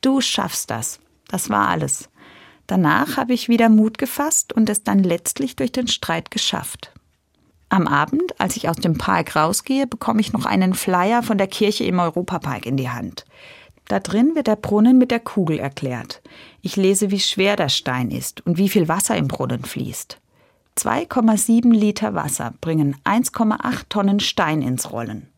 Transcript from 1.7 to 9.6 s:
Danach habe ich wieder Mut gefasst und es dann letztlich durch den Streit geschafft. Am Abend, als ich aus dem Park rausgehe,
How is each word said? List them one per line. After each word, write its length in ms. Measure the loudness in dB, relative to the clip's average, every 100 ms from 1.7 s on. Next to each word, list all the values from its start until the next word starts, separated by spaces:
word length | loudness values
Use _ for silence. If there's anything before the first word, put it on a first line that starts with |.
| 0 -2 -6 -8 _ -20 -20 -20 _ _
Danach 500 | 2 4 2 2 -2
habe 180 | -2
ich 140 | -2 2
wieder 200 | 4 6
Mut 300 | 6 4 0
gefasst 540 | -6 -4 -2 -2 -2
und 180 | 0 2
es 140 | 2
dann 180 | 2 2
letztlich 540 | 4 0 -2 -4 -6 -2
durch 160 | -4
den 160 | -2 -4
Streit 420 | -4 -2 -4 -4
geschafft. 640 | -4 -2 -4 -6 -12 -18 -20 _ _ _ _ _ _ _
Am 180 | 2 2
Abend, 540 | 2 2 0 -2 -2
als 160 | -4 -2
ich 120 | -4
aus 80 | -2
dem 220 | 0 0
Park 380 | 2 0 0 0
rausgehe, 500 | 2 0